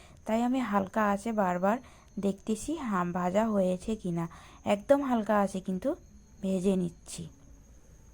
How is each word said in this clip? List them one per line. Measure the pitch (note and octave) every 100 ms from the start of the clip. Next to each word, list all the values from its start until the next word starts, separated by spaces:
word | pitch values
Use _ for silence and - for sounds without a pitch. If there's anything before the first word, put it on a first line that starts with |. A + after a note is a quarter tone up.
| - - -
তাই | A3
আমি | B3 C4
হালকা | A#3 G3+ F#3+ - G#3
আঁচে | G3+ A#3
বারবার | G#3+ F#3 F3+ F#3+ A#3+ - - - -
দেখতেছি, | G3 G3 - G#3+ - D#4+
হ্যাঁ, | B3+ F#3+ F3
ভাজা | F3+ F3+ F#3+ A3+
হয়েছে | G3+ F#3 F3+ - G#3+
কি | F3+
না। | E3+ E3+ - - - -
একদম | G3+ - C#4
হালকা | C#4 A#3+ G#3+ G#3
আঁচে | G3 F#3+
কিন্তু | F#3+ F#3 B3+ E4+ - - - -
ভেজে | F#3+ F#3+ F#3 F#3
নিচ্ছি। | F3 E3 - - E3 - - - - - - - -